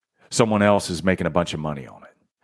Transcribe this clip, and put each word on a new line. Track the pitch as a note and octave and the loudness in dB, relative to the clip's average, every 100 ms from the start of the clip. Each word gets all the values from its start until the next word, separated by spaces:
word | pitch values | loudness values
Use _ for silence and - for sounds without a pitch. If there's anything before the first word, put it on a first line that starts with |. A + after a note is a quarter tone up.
| _ _ _ | _ _ _
someone | - A2+ G#2+ | 0 2 4
else | G#2 G2+ - | 4 4 0
is | E2 | -4
making | F2+ F2+ E2+ | -2 0 0
a | |
bunch | E2 E2+ | -2 -2
of | D#2 | -6
money | D2+ C#2+ B1+ | -8 -10 -14
on | - | -20
it, | - _ _ _ | -20 _ _ _